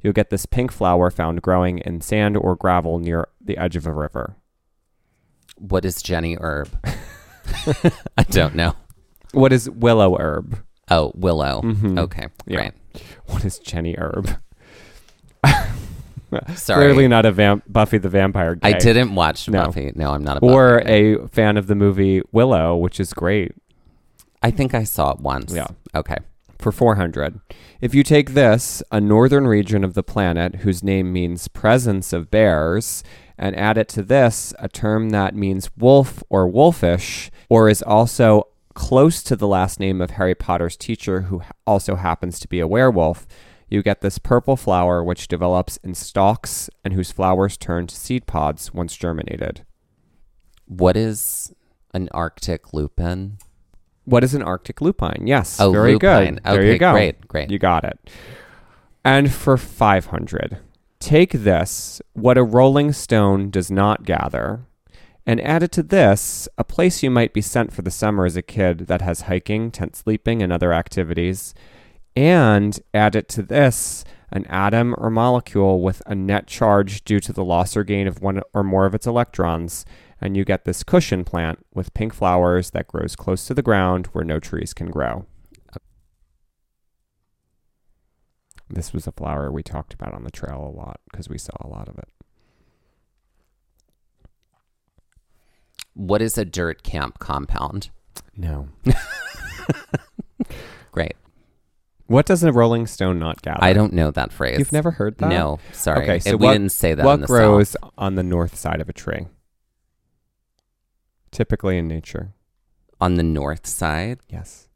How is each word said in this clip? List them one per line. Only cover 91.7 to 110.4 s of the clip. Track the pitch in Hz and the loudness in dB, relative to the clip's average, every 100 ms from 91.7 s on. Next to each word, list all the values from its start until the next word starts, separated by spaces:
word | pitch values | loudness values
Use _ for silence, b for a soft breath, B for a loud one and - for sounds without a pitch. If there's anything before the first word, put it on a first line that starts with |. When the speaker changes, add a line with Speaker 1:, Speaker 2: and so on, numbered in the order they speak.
| - 50 | -16 -18
Speaker 1:
of | - | -20
it. | - _ _ _ _ _ _ _ _ _ _ _ _ _ _ _ _ _ _ _ _ _ _ _ _ _ _ _ _ _ _ _ _ _ _ _ _ - - | -20 _ _ _ _ _ _ _ _ _ _ _ _ _ _ _ _ _ _ _ _ _ _ _ _ _ _ _ _ _ _ _ _ _ _ _ _ -20 -20
Speaker 2:
What | - 95 104 | -12 -2 0
is | 113 113 | 0 -4
a | 92 | -6
dirt | 90 85 78 | -4 -6 -6
camp | - 80 65 - | -8 -6 -8 -10
compound? | - 69 69 - 76 98 - - _ - _ - | -8 -8 -4 -6 -6 -10 -12 -20 _ -20 _ -10
Speaker 1:
No. | 85 71 69 - - | -8 -8 -10 -4 2
Speaker 2:
<laughs> | - - 831 - - 807 960 719 - 381 - _ - - _ - B B B B | 2 0 -14 -14 -16 -16 -12 -8 -8 -6 -10 _ -18 -18 _ -12 B B B B
Great. | - 78 - _ _ _ _ _ _ _ _ - | -8 -6 -10 _ _ _ _ _ _ _ _ 2
Speaker 1:
What | 123 147 | 2 4
does | 180 | 2
a | 165 | 4
rolling | 120 117 117 113 | 4 2 2 -4
stone | - 95 87 | -4 -2 -2
not | 80 - | -4 -8
gather? | 76 - | -8 0
Speaker 2:
I | 90 | 4
don't | 95 107 | 4 2
know | 85 76 | 2 0
that | 73 65 | -2 -6
phrase. | - 64 65 | -4 -4 -2
Speaker 1:
You've | 139 | -2
never | 151 170 | -2 -2
heard | 160 104 - | -4 -6 -4
that? | 160 | -2
Speaker 2:
No, | 87 78 73 - | 0 -2 -6 -12
sorry. | - - 73 | -8 -2 -2
Speaker 1:
Okay, | 73 87 | 0 -2
so | 98 | 0
Speaker 2:
And | 107 | 2
we | 123 | 4
Speaker 1:
what, | |
Speaker 2:
didn't | 107 98 | 4 0
say | - 87 | -2 -2
that | 76 135 | 2 4
Speaker 1:
what | 147 | 2
Speaker 2:
in | |
the | 139 | 2
Speaker 1:
grows | 123 107 104 101 - | 4 6 6 4 -2
Speaker 2:
South. | - - | -14 -8
Speaker 1:
on | 98 95 | -4 -2
the | |
north | 92 87 85 - | -2 -2 -2 -6
side | 80 78 | -6 -6
of | 80 | -8
a | |
tree? | - - 76 85 _ _ _ _ _ _ _ _ _ _ _ | -12 -10 -10 -12 _ _ _ _ _ _ _ _ _ _ _